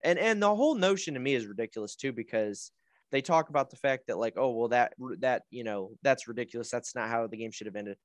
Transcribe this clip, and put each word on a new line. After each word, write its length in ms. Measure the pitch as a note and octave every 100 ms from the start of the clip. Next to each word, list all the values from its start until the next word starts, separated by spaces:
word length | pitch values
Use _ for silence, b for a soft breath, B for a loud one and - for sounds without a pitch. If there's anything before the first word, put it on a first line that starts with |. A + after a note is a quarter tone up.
And, 160 | D#3+ F3+
and 240 | A3 A3
the 100 | G3+
whole 220 | G#3 D4
notion 400 | C#4 F#3 G3 -
to 60 | C#3
me 140 | B2+
is 120 | C3+ G#2+
ridiculous 480 | G2+ A2+ - G#2
too, 180 | - C#3
because 600 | A#2+ A2+ A2+ G#2+ G2+ - _ _ _ _
they 100 | C#3
talk 280 | C#3 E3 D#3+
about 200 | D3 C3+
the 60 | -
fact 320 | C#3 C3 -
that, 100 | F#2+
like, 160 | A2+ G2
"Oh, 140 | C3
well, 180 | A#2 A#2
that, 240 | A#2+ A#2+ - B2+ A#2
that, 240 | B2+ B2 -
you 120 | B2
know, 300 | A2+ G#2 G2 A2
that's 240 | C#3 C3 -
ridiculous. 440 | A#2 A#2+ A#2+ A2+
That's 260 | A#2+ - B2+
not 120 | A2
how 200 | A#2 A2+
the 80 | A2
game 160 | A2+
should 160 | G#2 G#2+
have 80 | G2+
ended." 220 | G#2 G2